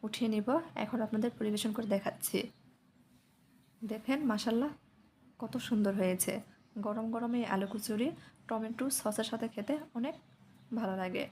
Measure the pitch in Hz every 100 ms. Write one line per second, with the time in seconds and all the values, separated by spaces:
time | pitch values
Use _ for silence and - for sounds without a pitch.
0 | 220 - 233 214 208 294 330 - 214 226
1 | 220 220 240 233 214 208 226 208 226 196
2 | 202 - - 190 233 - - _ _ _
3 | _ - _ _ _ - _ _ 220 220
4 | 220 277 285 208 240 226 285 294 _ _
5 | - _ - - 233 254 - 220 196 196
6 | 185 185 - 208 - - _ - 208 220
7 | 226 226 233 240 226 196 196 208 208 214
8 | 262 359 - - - 226 220 226 262 269
9 | 220 214 226 226 226 - 208 302 311 233
10 | 262 339 - - - - - 226 208 190
11 | 185 180 -